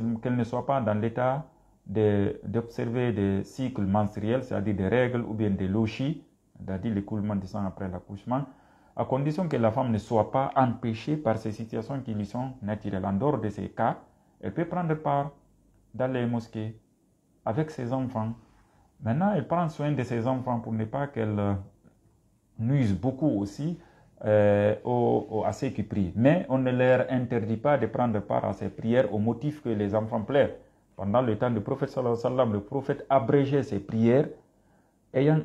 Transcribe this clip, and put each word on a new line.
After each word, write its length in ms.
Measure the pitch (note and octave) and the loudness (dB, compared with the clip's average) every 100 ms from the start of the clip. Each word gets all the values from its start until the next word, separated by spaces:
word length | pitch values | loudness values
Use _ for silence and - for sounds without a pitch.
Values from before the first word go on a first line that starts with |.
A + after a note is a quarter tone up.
| A2+ A2+ | -2 -2
qu'elle 140 | B2+ B2 | -2 0
ne 80 | |
soit 220 | A2 B2 - | 0 -2 0
pas 140 | C#3 | 0
dans 140 | G#2+ | 0
l'état 540 | G#2 A2+ A2+ B2+ C#3 - _ _ _ - | 0 0 0 0 -2 -6 _ _ _ -4
de, 540 | G2+ G#2+ G2+ G2+ - - | 2 4 4 2 -2 -4
d'observer 640 | A2 A2+ - A#2+ B2 B2 | -4 -4 -6 -4 0 0
des 320 | G#2 G2 G2 | 2 0 0
cycles 420 | G2 - B2+ - G2 | -4 -6 -6 -2 0
menstruels, 580 | G#2 G#2 - G#2 B2+ | 2 0 -2 -2 -2
c'est-à-dire 320 | B2+ G2+ G2 G2 | -2 -4 -2 0
des 120 | F#2+ | 2
règles 340 | A#2 B2 A#2+ | 2 2 0
ou 120 | A#2 | -4
bien 160 | G#2+ G#2+ | -2 0
des 180 | G2 F#2+ | 0 0
lochis, 560 | G#2 A2 - C3+ D#3+ - _ _ - | 2 0 0 -4 -4 -10 _ _ -16
c'est-à-dire 360 | F2+ F#2+ A2 | -8 -4 -2
l'écoulement 420 | G2 G2 A2 G#2 G2+ | -2 -2 -4 -2 -4
du 120 | F#2 | -4
sang 180 | G#2+ F#2+ | -6 -6
après 240 | - F#2+ | -6 -8
l'accouchement, 560 | F2+ - G2 - B2+ C#3+ - _ _ _ - | -8 -12 -12 -4 -4 -4 -12 _ _ _ -6
à 80 | A#2 | -2
condition 420 | C3 D3 D#3 F3 | 0 -2 -2 -2
que 80 | C3+ | 2
la 140 | A2+ | 2
femme 200 | A#2 B2+ | 2 0
ne 60 | A2 | 0
soit 340 | - A2+ G#2 | 2 2 2
pas 200 | C3+ C#3 C#3 | 2 0 2
empêchée 640 | B2+ A2 A#2 A2 - D3+ | 2 2 -4 -4 -4 -2
par 200 | A2+ A2 | 0 0
ces 140 | A2 | -2
situations 480 | G#2 A2 A2+ A2 C#3 | -8 -8 -6 -6 -8
qui 120 | A#2 | -6
lui 120 | G#2 G2+ | -6 -4
sont 280 | B2 C3 B2+ | -6 -6 -6
naturelles. 440 | G2+ G#2+ G#2 G2 G2 | -6 -4 -4 -2 0
En 80 | |
dehors 260 | G2 C#3 C3+ | 0 2 0
de 100 | G#2 | -2
ces 200 | G2+ F#2+ | -6 -8
cas, 280 | - A2+ F3+ - _ _ - | 0 0 0 -10 _ _ -10
elle 140 | G2+ | -8
peut 120 | B2 E3+ | -4 -4
prendre 300 | F3+ E3+ D#3 | -2 -2 -2
part 360 | D3+ C#3+ C#3+ - _ _ _ _ _ | 0 0 -2 -8 _ _ _ _ _
dans 180 | A2 B2+ | -4 -2
les 140 | B2+ A#2+ | 0 0
mosquées 540 | A#2+ A2+ A2 A2 A2+ _ _ _ _ _ _ | -2 -6 -8 -8 -10 _ _ _ _ _ _
avec 280 | - A#2 D#3 | -4 -2 -4
ses 200 | - A#2+ | -4 -4
enfants. 420 | C3 B2+ A#2 A2 A#2 - _ _ _ _ - | -2 -2 -4 -4 -6 -14 _ _ _ _ -8
Maintenant, 320 | A2+ C3+ G3 | -2 0 2
elle 140 | G3 B2 | 0 0
prend 200 | E3+ E3 | 0 0
soin 220 | D#3 D3 | -2 -2
de 120 | C#3 | 0
ses 240 | A#2+ A#2+ A#2 | 0 -2 0
enfants 320 | C3 B2+ A#2+ | -2 -2 -4
pour 140 | A2+ | -2
ne 120 | A2+ A2 | -4 -2
pas 220 | C3+ C#3 | -4 -4
qu'elle, 320 | A#2 A2 G#2 | -2 -2 0
euh, 140 | G2+ G2 G2 _ _ _ _ _ _ _ _ - | 0 0 -4 _ _ _ _ _ _ _ _ -4
nuise 360 | A2+ C#3 A2+ F#2 | 0 2 2 2
beaucoup 340 | B2+ B2+ D#3 | -2 0 0
aussi, 500 | D3+ - - D3+ E3+ - _ _ - A2 | 0 -2 -4 -6 -6 -12 _ _ -6 2
euh, 500 | G#2+ G#2 G2+ G#2 G#2+ | 6 6 6 4 2
aux, 440 | A#2+ B2 A#2 A#2+ - | 0 2 2 2 0
aux, 140 | G#2+ G#2 | -2 -2
à 80 | |
ceux 160 | G#2 C3+ | -2 -4
qui 140 | G#2 | -4
prient. 280 | G2+ G#2 F2+ G2 | -4 -2 -2 4
Mais 320 | C3 F3 F#3+ | 4 4 2
on 80 | C3 | 0
ne 140 | B2+ | 2
leur 340 | B2+ B2+ B2+ - | 4 6 4 4
interdit 460 | B2+ A#2+ A#2+ G#2 A2 | 0 0 -2 -2 -2
pas 200 | C#3+ C#3+ | 2 2
de 80 | A2+ | 0
prendre 340 | A#2+ B2 G#2 | 0 0 0
part 260 | - B2 G#2 | 0 -2 0
à 80 | |
ces 160 | G2 G2+ | -4 -6
prières 440 | - A2+ A#2+ C3 | -4 2 4 4
au 60 | G#2 | 2
motif 420 | G#2+ A#2 D3 D3 | 0 0 -4 -4
que 80 | B2 | -4
les 240 | G#2+ G#2 | 0 2
enfants 300 | G#2+ A2+ A#2 | 0 0 -4
pleurent. 320 | G#2 C#3 A#2 - - _ _ - | 0 2 2 0 -18 _ _ -6
Pendant 260 | G2 A#2 | 0 2
le 160 | B2+ G#2+ | 2 2
temps 140 | B2 | 0
du 100 | A2+ | 0
prophète 280 | G2+ C3+ C#3 | -2 -4 -4
sallallahu 280 | C3+ B2 A2+ | -2 0 0
alayhi 60 | |
wa 60 | B2+ | 0
sallam, 220 | B2+ A#2+ | 2 2
le 80 | G#2 | 2
prophète 440 | G2+ C#3 - C#3 - | -2 -6 -4 -4 2
abrégeait 500 | C3+ C3 C#3+ C3 C#3+ | 2 4 4 4 2
ses 180 | B2 G2+ | 0 -4
prières, 500 | - A2+ A#2 C3 D#3 - _ _ _ _ _ _ _ | -2 2 6 6 4 -4 _ _ _ _ _ _ _
ayant 280 | C3 C#3 D#3 | 2 4 4